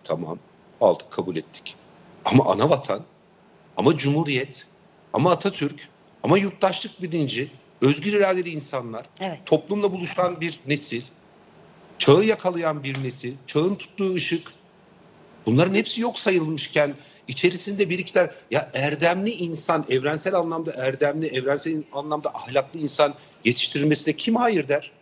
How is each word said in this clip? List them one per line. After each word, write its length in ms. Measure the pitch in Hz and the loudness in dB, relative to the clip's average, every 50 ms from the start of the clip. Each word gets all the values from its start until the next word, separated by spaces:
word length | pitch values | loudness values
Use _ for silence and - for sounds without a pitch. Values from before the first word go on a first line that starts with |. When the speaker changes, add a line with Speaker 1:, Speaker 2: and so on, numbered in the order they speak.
| _ | _
Speaker 1:
tamam, 340 | - 82 82 85 78 87 - - _ _ _ _ - - - | -6 -6 -6 -4 -8 -10 -12 -12 _ _ _ _ -20 -4 2
aldık, 300 | 117 95 82 - - - | 4 4 4 2 -4 -12
kabul 260 | - - 87 92 78 | -8 -6 -6 -4 -4
ettik. 400 | 78 - - - - - - - - - - - - - - - - - | -6 -8 -10 -18 -16 -16 -16 -16 -16 -20 -20 -20 -20 -20 -20 -20 -6 -2
Ama 200 | - 110 131 139 | 4 4 4 6
ana 260 | - 95 101 117 156 | 6 4 4 4 4
vatan, 320 | 156 135 - - 98 107 - _ _ _ _ _ _ _ _ _ _ _ _ _ - | 2 2 0 -4 -6 -6 -6 _ _ _ _ _ _ _ _ _ _ _ _ _ -6
ama 200 | - 107 139 170 | 2 2 4 4
Cumhuriyet, 720 | 139 131 139 143 156 - 147 139 123 135 - - - - _ _ _ _ _ _ _ _ - - | 4 2 0 2 2 0 0 -2 -4 -4 -6 -10 -20 -20 _ _ _ _ _ _ _ _ -6 -2
ama 180 | 113 147 180 | 2 4 4
Atatürk, 580 | 175 175 - 202 196 - 147 - - - - - _ _ _ _ _ - - | 4 4 0 -4 -2 -2 -4 -4 -4 -8 -20 -20 _ _ _ _ _ -6 2
ama 160 | 120 170 202 | 4 4 4
yurttaşlık 640 | 196 196 185 - - 190 185 - - 214 - - 180 | 4 0 -2 0 0 0 0 -2 -8 -12 -10 -10 -8
bilinci, 460 | 165 165 165 147 - - 120 139 156 - - _ _ _ - | -4 -2 -2 -2 -2 -2 -6 -6 -8 -10 -20 _ _ _ 2
özgür 320 | - 139 147 151 156 208 208 | 2 2 2 2 0 0 2
iradeli 380 | 208 196 190 190 185 175 175 | 4 4 4 2 0 -2 -4
insanlar, 560 | 160 151 139 - - 131 120 117 113 113 131 - _ - | -6 -8 -8 -6 -8 -8 -6 -6 -10 -12 -12 -14 _ -8
Speaker 2:
Evet. 180 | 190 190 160 139 - | -8 -8 -8 -8 0
Speaker 1:
toplumla 460 | - 160 151 - - 202 208 202 202 196 | 2 2 2 2 0 -4 0 0 -2 -2
buluşan 480 | 180 175 - - 185 180 180 175 160 | -2 -6 -6 -2 0 0 0 0 -2
bir 200 | 165 165 151 - - | -6 -6 -6 -8 -4
nesil, 360 | 135 147 139 - - 120 117 127 - _ _ _ - _ _ _ _ _ - - - - - - - - - | -4 -4 -4 -2 -6 -8 -8 -8 -10 _ _ _ -20 _ _ _ _ _ -20 -20 -20 -20 -20 -20 -20 -8 0
çağı 260 | - 139 143 180 214 | 6 8 8 8 8
yakalayan 580 | 220 214 - - 185 175 170 170 160 151 147 135 | 4 2 2 0 -2 -2 0 -2 -2 -2 -2 -4
bir 220 | 139 135 135 135 | -6 -6 -4 -6
nesil, 300 | 127 120 - - 123 135 - - | -6 -8 -8 -10 -10 -10 -10 -14
çağın 280 | - - 147 165 190 202 | -4 0 0 2 2 0
tuttuğu 400 | - - - - - 190 190 185 | -2 -8 -14 -6 -4 -2 0 0
ışık, 380 | 170 - - 170 160 - - - _ _ _ _ _ _ _ - - - - - - - - - - - | -2 -2 -2 -4 -4 -4 -8 -20 _ _ _ _ _ _ _ -20 -20 -20 -20 -20 -20 -20 -20 -20 -6 0
bunların 280 | 107 117 139 175 190 190 | 2 4 4 4 4 4
hepsi 260 | 208 - - - 226 | 2 0 0 -2 -2
yok 180 | 226 240 226 - | -2 -2 -2 -2
sayılmışken 760 | - 208 190 175 160 156 160 143 - - - 156 147 143 139 - - - - - - - | 0 2 2 2 2 0 -4 -6 -6 -2 2 2 2 2 0 -8 -14 -20 -20 -20 -10 -10
içerisinde 640 | 131 - - 180 185 180 - 202 202 196 202 160 | -8 0 0 0 0 0 -8 -6 -2 -2 0 0
bir 80 | 180 170 | 0 -4
iki 140 | 165 - - | -6 -2 2
tane, 180 | 202 175 - - - - - | 2 2 2 -2 -12 -10 -2
ya 200 | 113 151 - - - | -2 -2 -2 -2 -4
erdemli 560 | 131 135 147 151 143 165 170 175 185 196 226 | -4 -2 -2 -2 0 0 0 2 2 -2 -4
insan, 560 | 233 - 175 165 160 156 - - 165 156 151 - | -4 -4 -6 -6 -6 -8 -2 -2 0 0 0 0
evrensel 460 | 127 131 131 147 156 156 - 190 190 | 0 0 0 0 -4 -2 -2 0 0
anlamda 380 | 180 165 165 165 165 165 160 - | 0 0 0 -4 -4 -6 -6 -6
erdemli, 540 | 127 127 135 135 135 147 143 143 160 160 | -4 -2 -2 0 2 0 0 0 0 -4
evrensel 560 | 147 127 131 127 139 143 143 - 160 160 156 147 - - | -2 -4 -2 0 0 0 0 -2 -4 -4 -4 -6 -8 -8
anlamda 420 | 139 143 151 151 151 147 - - | -8 -6 -4 -4 -4 -4 -6 -8
ahlaklı 460 | - - 120 123 139 135 - - 170 | -8 -10 -2 -2 -2 -2 -2 -6 -8
insan 340 | 151 139 - - 151 143 139 - - - _ _ - | -6 -6 0 2 2 2 2 -6 -16 -20 _ _ 0
yetiştirilmesine 720 | 117 120 - - - - 143 143 151 147 143 - 156 156 | 0 0 0 -2 -4 -2 0 2 2 2 2 2 -2 -2
kim 200 | - - 233 226 | -2 0 0 2
hayır 320 | 240 247 233 214 170 139 131 | 4 4 4 2 2 0 0
der? 220 | 143 151 - - _ _ | 0 -2 -2 -6 _ _